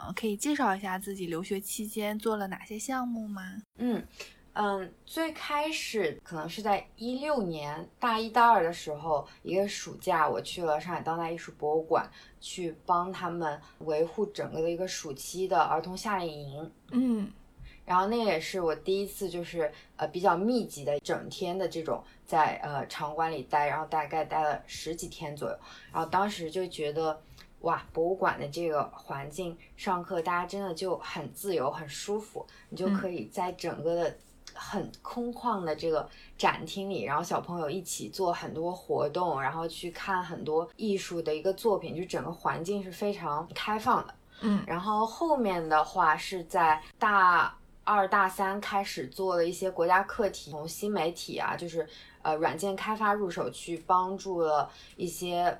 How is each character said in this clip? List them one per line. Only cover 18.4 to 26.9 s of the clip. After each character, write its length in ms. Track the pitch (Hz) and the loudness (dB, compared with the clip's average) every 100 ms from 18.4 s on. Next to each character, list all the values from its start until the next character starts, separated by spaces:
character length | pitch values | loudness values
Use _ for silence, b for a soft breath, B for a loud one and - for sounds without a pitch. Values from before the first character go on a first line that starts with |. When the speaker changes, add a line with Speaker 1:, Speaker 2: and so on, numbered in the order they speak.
| - 190 | 0 -2
Speaker 2:
我 140 | 165 | 0
第 260 | 151 - 190 | 0 0 0
一 60 | 196 | 0
次 240 | - 190 | -4 -4
就 120 | 175 | -4
是， 300 | 170 170 156 B B - | -4 -2 -2 B B -6
呃， 100 | - | -4
比 120 | 180 | 2
较 160 | 190 170 | 4 6
密 300 | 208 247 170 | 4 2 0
集 180 | - | -4
的 160 | 143 147 | -2 0
整 260 | - 165 - | 0 -4 -4
天 260 | - 180 185 | -6 -4 -2
的 100 | 190 | -2
这 160 | 165 | -2
种 220 | 156 117 B B - | -4 -4 B B 0
在， 340 | 165 151 - | 4 4 2
呃， 240 | 151 143 - | -4 -4 -6
场 280 | - 151 | -6 -4
馆 180 | 151 160 | 0 0
里 100 | 156 | -2
待， 220 | 127 151 147 | 0 2 2
然 140 | 147 | 0
后 60 | 151 | 0
大 180 | 156 | -2
概 180 | 143 160 | 0 -2
待 200 | 151 156 | 0 2
了 200 | 151 143 - | 2 0 -4
十 280 | - 156 | -10 -8
几 140 | 170 170 | -6 -8
天 260 | - 156 | -8 -8
左 140 | 147 147 | -6 -6
右。 100 | 98 B B B | -6 B B B
然 120 | - | -4
后 40 | 156 | 0
当 220 | 180 202 | 2 2
时 200 | 208 160 | 0 -4
就 160 | 180 185 | -2 -4
觉 260 | - 151 | -2 -2